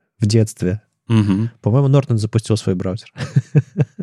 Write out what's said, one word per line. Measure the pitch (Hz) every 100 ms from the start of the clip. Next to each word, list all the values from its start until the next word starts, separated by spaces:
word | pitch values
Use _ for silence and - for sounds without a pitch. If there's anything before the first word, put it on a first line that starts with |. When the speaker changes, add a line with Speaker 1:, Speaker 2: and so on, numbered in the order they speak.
| _ -
Speaker 1:
в | 104
детстве? | 113 107 - 90 101 _ _ -
Speaker 2:
Мгм. | 113 101 98 113 _
Speaker 1:
По-моему, | 107 123 139
Norton | 139 - 113
запустил | 110 120 - 104
свой | - 92
браузер. | 95 92 - -
<laughs> | - - - 151 - 202 147 -